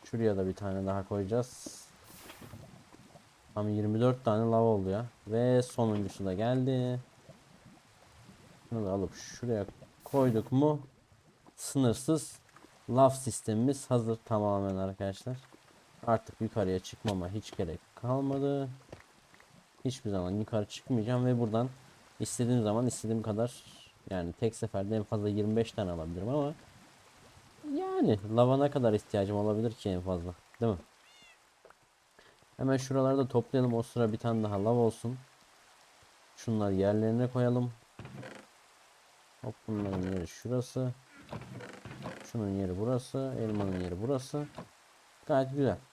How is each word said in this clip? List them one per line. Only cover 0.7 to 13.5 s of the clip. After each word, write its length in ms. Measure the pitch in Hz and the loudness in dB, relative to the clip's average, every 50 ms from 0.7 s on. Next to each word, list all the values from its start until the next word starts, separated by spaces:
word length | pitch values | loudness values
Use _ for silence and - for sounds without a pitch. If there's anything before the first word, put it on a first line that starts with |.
| 95 95 95 | -2 -2 -2
daha 220 | 95 95 98 95 - | 0 -2 -2 -2 -2
koyacağız. 760 | 104 101 101 95 110 120 123 127 - - - - - - - - - - - - - - - - - - - - - - - - - - - - - - - - - - - - - - - - - | -2 -2 -2 0 0 0 0 -2 -6 -16 -16 -16 -16 -16 -20 -20 -20 -20 -20 -20 -20 -20 -18 -20 -18 -18 -18 -18 -18 -18 -20 -20 -20 -20 -20 -20 -20 -20 -20 -20 -20 -20 -20 -20 -20 -20 -20 -10 -6
Tam 160 | 107 104 104 | -4 -2 0
yirmi 300 | 104 104 104 104 107 110 | 0 0 0 0 2 4
dört 260 | 120 127 127 127 - | 4 4 2 2 2
tane 260 | - 107 107 113 117 | 2 2 4 4 4
lav 100 | 113 113 | 4 4
oldu 280 | 117 113 110 101 95 95 | 6 6 4 4 2 0
ya. 160 | 95 104 120 120 - - - - | 0 -2 -2 -6 -10 -16 -10 -4
Ve 340 | 107 113 120 123 127 123 | 0 2 2 4 4 4
sonuncusu 640 | 123 123 - - 120 113 107 104 101 95 - - 98 | 2 2 0 0 0 2 2 0 -2 -4 -6 -6 -4
da 80 | 95 92 | -4 -2
geldi. 640 | 92 107 120 127 131 127 131 131 127 123 123 123 123 123 - - - - - - - - - - - - - - - - - - - - - - - - - - - - - - - - - | 0 0 0 2 0 2 0 0 0 0 0 -2 -4 -6 -10 -20 -20 -20 -20 -20 -20 -20 -20 -20 -20 -20 -20 -20 -20 -20 -20 -20 -20 -20 -20 -20 -20 -20 -20 -20 -20 -20 -20 -20 -20 -14 -8
Şunu 160 | - 117 107 | -4 -4 -2
da 60 | 95 | 0
alıp 240 | 95 101 95 85 - | 0 0 0 -2 -4
şuraya 500 | - - - - - - 120 120 107 98 - - - - - - - - | -10 -16 -16 -12 -8 -4 -2 0 0 -2 -4 -8 -18 -20 -20 -20 -20 -16
koyduk 480 | - - 139 135 127 110 110 107 - | -2 2 2 4 4 4 2 0 2
mu? 280 | 131 131 143 151 151 147 - - - _ _ _ - - _ - _ _ _ - _ | 2 4 4 4 2 2 -4 -12 -20 _ _ _ -20 -20 _ -20 _ _ _ -20 _
Sınırsız 840 | - - - - 143 135 120 110 - - - 160 156 151 - - - _ _ _ - - - - - - - | -14 -12 -4 0 2 4 4 2 2 2 0 0 0 0 -6 -16 -20 _ _ _ -20 -20 -20 -20 -20 -8 -2
lav 200 | 117 123 135 131 | 4 6 6 6
sistemimiz 840 | 131 135 - 117 101 - - - | 6 4 -4 -4 -6 -4 -2 0